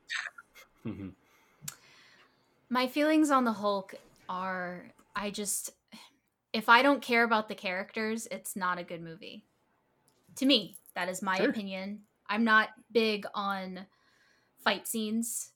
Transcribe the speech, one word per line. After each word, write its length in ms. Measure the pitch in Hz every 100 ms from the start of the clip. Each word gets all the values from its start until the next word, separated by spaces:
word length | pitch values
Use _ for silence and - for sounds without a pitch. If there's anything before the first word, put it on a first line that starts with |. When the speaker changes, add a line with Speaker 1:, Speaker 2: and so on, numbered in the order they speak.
| - - - - - - - _ 110
Speaker 1:
Mm-hmm. 240 | 92 95 90 _ _ _ _ 147 - - - - - _ _ _ _ -
Speaker 2:
My 180 | 247 254
feelings 420 | 294 302 311 302
on 140 | 269 240
the 80 |
Hulk 420 | 202 208 196 185 - - _ -
are, 640 | 185 190 185 180 180 - - _ 202
I 140 | 208
just, 400 | 208 202 - - - _ 226 - _ _ _ _
if 140 | 220 220
I 120 | 233
don't 200 | 277 285
care 220 | - 233
about 240 | 233 220 214
the 80 | 202
characters, 720 | 196 180 202 226 220 226 -
it's 240 | 190 - 202
not 220 | 180 175
a 60 |
good 180 | 180 170
movie. 440 | 165 165 - 214 - _ _ _ _ _ _ _ _ -
To 100 | 269
me, 300 | 247 170 - _ 190
that 120 | 180
is 120 | 185
my 160 | 196 190
Speaker 3:
Sure. 120 | 240
Speaker 2:
opinion. 520 | 226 196 190 196 208 - _ -
I'm 140 | 214
not 260 | 226 220 214 - -
big 340 | 233 220 208 202
on 520 | - 196 196 185 185 190 _ _ _ _ _ _ _
fight 220 | 226 202 -
scenes 640 | 226 214 226 233 - -